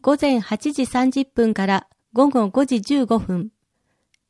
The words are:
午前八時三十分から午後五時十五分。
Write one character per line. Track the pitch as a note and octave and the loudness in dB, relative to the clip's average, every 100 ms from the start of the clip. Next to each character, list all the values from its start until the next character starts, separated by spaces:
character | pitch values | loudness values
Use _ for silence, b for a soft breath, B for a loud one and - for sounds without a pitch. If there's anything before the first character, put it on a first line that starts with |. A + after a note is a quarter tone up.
午 | - C#4+ | 0 2
前 | D4 B3+ | 2 0
八 | G3 G#3+ D4+ | -2 -4 -4
時 | C#4+ B3+ | -4 -2
三 | B3+ C4 | 0 0
十 | C4+ | 0
分 | C4+ - A3+ | -2 0 0
か | G#3 F#3+ | 0 0
ら | G3 - _ _ | -2 -2 _ _
午 | A3+ C#4 | 2 2
後 | C4 G#3 | 2 0
五 | B3 | 0
時 | C#4 B3 | 0 0
十 | G3+ C#4+ | 0 -2
五 | A#3+ A3+ | 0 0
分。 | - F3+ G#3+ - _ _ _ _ _ _ - | -2 -4 -6 -12 _ _ _ _ _ _ 0